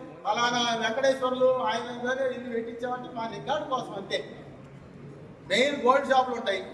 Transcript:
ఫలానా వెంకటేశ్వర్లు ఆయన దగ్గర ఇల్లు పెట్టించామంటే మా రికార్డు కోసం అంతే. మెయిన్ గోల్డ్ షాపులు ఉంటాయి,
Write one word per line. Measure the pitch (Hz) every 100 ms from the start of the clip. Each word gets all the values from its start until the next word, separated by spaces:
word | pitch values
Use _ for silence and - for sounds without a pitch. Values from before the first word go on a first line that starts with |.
| - -
ఫలానా | 196 220 240 247 240 226 220
వెంకటేశ్వర్లు | 254 269 262 254 254 254 254
ఆయన | 220 226
దగ్గర | 240 240 240 262 262
ఇల్లు | 240 247
పెట్టించామంటే | 233 226 247 247 247 247
మా | 247 226
రికార్డు | 202 208 302 -
కోసం | 254 -
అంతే. | 196 190 196 - - - - - - - - - - - - -
మెయిన్ | 208 277 277
గోల్డ్ | 240 269 247
షాపులు | 262 247 233
ఉంటాయి, | 202 190 -